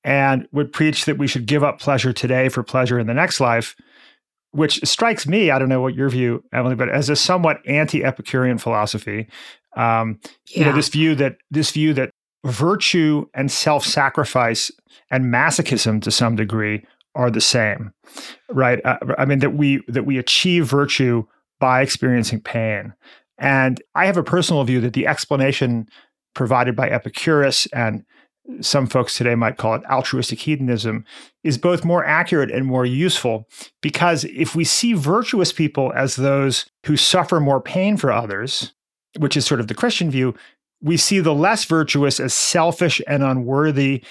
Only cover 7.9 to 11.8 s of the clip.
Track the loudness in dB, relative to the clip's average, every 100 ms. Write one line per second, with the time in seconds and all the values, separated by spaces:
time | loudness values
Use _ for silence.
7.9 | 0 -2 -4 -4 0 0 0 -2 0 -2
8.9 | -4 -6 -8 -10 -14 -20 -20 _ -2 0
9.9 | 2 0 -6 -14 -20 -6 0 2 2 0
10.9 | 0 2 2 -2 -4 -6 -4 -2 0